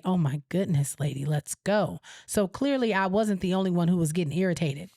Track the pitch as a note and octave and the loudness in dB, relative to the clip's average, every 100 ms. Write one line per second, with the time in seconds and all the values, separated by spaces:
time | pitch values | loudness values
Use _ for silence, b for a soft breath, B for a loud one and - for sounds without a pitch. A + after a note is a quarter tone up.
0 | F3 F#3 D3 D3 - F3 G3 D3 C#3+ - | 0 2 2 -2 -4 -2 0 0 0 -2
1 | C#3+ C3+ C#3 D3+ - - - G#3 F#3 E3+ | -4 -4 -2 -2 -4 -8 0 0 0 -4
2 | B B B - F#3+ - C#4 C4+ A#3+ F#3+ | B B B 0 0 0 0 0 2 2
3 | F#3+ G3 A3 F#3+ F#3 F#3 F#3+ F3 E3+ F3+ | 2 2 2 0 0 0 2 2 2 2
4 | E3 D#3+ D#3+ D#3 F#3+ E3 E3 C#3 F3+ | 2 0 -2 0 0 0 -2 -4 -10